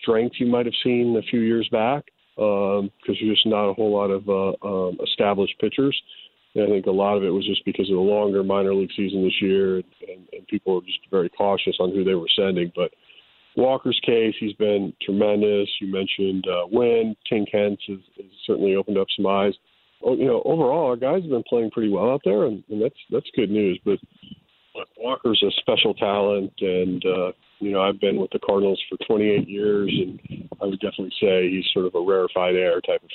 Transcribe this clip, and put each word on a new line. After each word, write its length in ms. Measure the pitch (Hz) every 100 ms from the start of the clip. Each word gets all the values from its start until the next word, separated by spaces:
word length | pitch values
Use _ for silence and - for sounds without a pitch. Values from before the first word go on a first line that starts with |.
strength 340 | - 110 123 -
you 60 | 123
might 220 | 120 117
have 80 | -
seen 320 | 131 120 120 113
a 80 |
few 160 | - 120
years 280 | 113 117 107
back, 420 | 113 117 143 - _ _ -
um, 540 | 107 101 98 101 98 -
'cause 140 | - 98
there's 180 | 110 104
just 100 | 110
not 220 | 107 104
a 40 |
whole 160 | 98 107
lot 220 | 101 101
of, 180 | 98 104
uh, 240 | 95 98 -
um, 380 | 101 95 92 90
established 560 | - - 104 98 95 -
pitchers. 420 | 107 - 139 139 - - - _ _
And 120 | 107 101
I 20 |
think 180 | 101 95
a 60 |
lot 260 | 95 101 104
of 60 |
it 80 | 95
was 140 | 98 101
just 200 | 95 101
because 240 | 98 98
of 60 | 92
the 60 |
longer 420 | 98 104 104 98
minor 300 | 95 98 98
league 200 | 98 92 -
season 280 | 98 98
this 180 | 92 -
year, 360 | 98 98 95 92 - _ -
and, 220 | 92 87
and 160 | - -
people 280 | 104 95 90
were 60 |
just 180 | 90 - -
very 200 | 95 87
cautious 460 | - 101 95 - -
on 120 | 92
who 120 | 95
they 100 | 92
were 160 | 92 82
sending. 420 | - 98 90 87 -
But 180 | 87 - _ - _ _ _ -
Walker's 420 | 127 131 - - -
case, 300 | 117 113 -
he's 140 | 107
been 400 | 101 107 101 92 -
tremendous. 680 | - 98 104 104 104 101 101 -
You 60 | 98
mentioned, 600 | 95 95 - 95 95 92
uh, 200 | 90 90
Wynn. 460 | 117 120 117 113 107 -
Tink 180 | 110 101
Hence 300 | 104 104 98 -
has, 120 | 95 - -
has 80 | 98 - -
certainly 300 | 78 98 98
opened 220 | 101 98
up 100 | 95 -
some 100 | 95
eyes. 280 | 98 101 - _ _ _ _
Oh, 140 | - 131
you 100 | 131
know, 160 | 117 -
overall, 400 | 160 127 160 135
our 80 | 120
guys 280 | 131 185
have 80 | 165
been 120 | 120
playing 280 | - 120 110
pretty 180 | 120 107
well 220 | 98 113
out 100 | 139
there, 220 | 185 208 147
and, 180 | 98 -
and 120 | 107
that's, 180 | 117 - -
that's 200 | - - -
good 140 | 98
news. 300 | 107 98 90
But 160 | 101 95 - _ - - _ _ _ -
look, 120 | - -
Walker's 440 | 120 131 123 104
a 100 | 101 -
special 340 | - 107 110
talent, 600 | - 104 101 101 101 98 -
and, 440 | 95 90 92 90 92
uh, 260 | 92 90 - _ -
you 120 | 101
know, 100 | 98
I've 180 | 98 98
been 180 | 98 98
with 140 | 95
the 80 | 107
Cardinals 420 | - 98 98 92 -
for 80 | 92 -
twenty-eight 420 | 107 107 104 -
years, 420 | 101 104 101 98
and 600 | - 90 - - - - -
I 40 | 101
would 140 | 95
definitely 340 | 101 - 92 -
say 300 | 101 92 92
he's 160 | 95 90
sort 120 | 98 92
of 100 | 85
a 60 |
rarefied 540 | 92 95 90 92 90 90
air 260 | 90 87
type 200 | - 87
of 60 | -